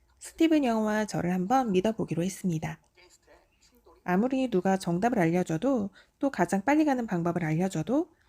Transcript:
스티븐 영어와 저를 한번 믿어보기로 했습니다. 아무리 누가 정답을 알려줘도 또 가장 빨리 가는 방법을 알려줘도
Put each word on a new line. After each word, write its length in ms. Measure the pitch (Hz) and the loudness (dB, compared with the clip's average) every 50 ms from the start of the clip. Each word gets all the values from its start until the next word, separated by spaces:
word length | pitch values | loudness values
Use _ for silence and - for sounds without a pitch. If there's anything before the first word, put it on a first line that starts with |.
| _ _ _ _ | _ _ _ _
스티븐 440 | - - - - 330 320 320 302 277 | -20 -14 -2 0 2 4 4 2 2
영어와 400 | 240 226 220 214 214 214 214 214 | 2 0 0 0 0 0 -2 -2
저를 260 | 202 - 160 170 175 180 | -2 -2 -4 -2 -2 -2
한번 400 | 185 180 190 254 269 254 226 185 | -2 0 2 2 2 2 2 2
믿어보기로 500 | 185 185 220 220 - 180 - 160 160 170 | 2 2 2 0 0 -2 -4 -2 -2 -2
했습니다. 560 | 190 185 - - 185 165 156 165 160 156 - _ _ _ _ - - _ _ _ _ - _ _ _ _ _ _ _ _ _ _ - - _ - | -4 -4 -4 -4 -2 -2 -2 -4 -6 -10 -12 _ _ _ _ -20 -20 _ _ _ _ -20 _ _ _ _ _ _ _ _ _ _ -20 -20 _ -6
아무리 440 | 180 180 185 226 262 269 262 262 247 | -2 0 0 2 0 0 0 -2 0
누가 280 | 233 185 - 190 190 | 0 0 2 2 0
정답을 420 | 190 - 175 170 175 202 240 247 220 | 0 0 -2 -2 0 0 0 2 2
알려줘도 720 | 170 165 170 180 180 - 160 160 - 269 277 233 202 196 _ - - _ _ - | 2 2 2 0 0 -2 -4 -2 0 0 0 0 -2 -6 _ -14 -20 _ _ -4
또 100 | - 277 | -4 -4
가장 340 | - - 233 - - 202 - | 0 0 -2 0 0 -2 0
빨리 200 | 285 294 302 311 | 2 2 4 4
가는 240 | 302 262 247 233 220 | 2 2 0 -2 -2
방법을 360 | 185 175 165 175 170 170 170 | -2 -2 0 0 0 0 0
알려줘도 640 | 156 156 160 185 190 - 160 156 - 247 294 359 - _ _ _ | 0 0 0 0 -2 -2 -4 -4 0 0 -2 -2 -4 _ _ _